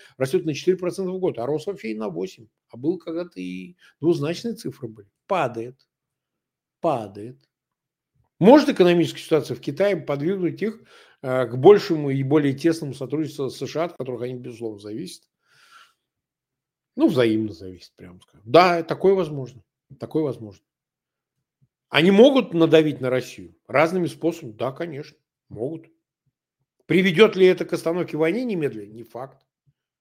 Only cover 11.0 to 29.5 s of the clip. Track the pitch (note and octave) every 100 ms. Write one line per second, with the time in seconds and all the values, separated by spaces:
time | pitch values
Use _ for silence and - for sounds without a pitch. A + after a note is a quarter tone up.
11 | - _ C3+ B2+ A#2+ B2+ E3 G3+ - D#3+
12 | C#3+ C#3 C3+ D#3 C#3+ C3+ E3 D#3+ C#3+ A#2+
13 | C3 D3 D3+ - C3 - B2+ D3 E3+ -
14 | C3 A#2+ B2 B2+ B2+ A2 A2+ G#2 G#2 A2+
15 | F3+ - _ _ _ _ _ - - _
16 | _ _ _ _ _ _ _ _ _ -
17 | D4 C#3 A#2 A2 G#2+ F#2 F#2+ F2+ - _
18 | F2+ F2+ _ _ G#2 D3+ F#3 E3+ E3 C#3+
19 | F#3 F#3+ D#3+ D3 A#2+ - _ _ _ -
20 | A#2 D#3+ D3+ G#2 G#2+ F#2+ _ _ _ _
21 | _ _ _ _ _ _ _ _ _ C#3
22 | F3 G3 C4+ C4 F#3+ E3 D#3+ D#3+ D#3 C3
23 | B2+ B2+ B2 - F2+ _ - C3 E3 F#3
24 | D#3+ - D#3+ E3+ B2+ G#2 B2 C#3 E3+ C#3
25 | - _ _ _ - G#2 C3 D#3+ - _
26 | _ _ _ _ _ _ _ _ - E3
27 | F#3+ D#3+ G#3+ F#3+ F#3 F3+ E3+ D#3 E3 F3
28 | D#3+ D3+ D#3+ G#3 B3+ F#3 C#3 A2 G2+ A2+
29 | A2+ A#2 C3+ _ _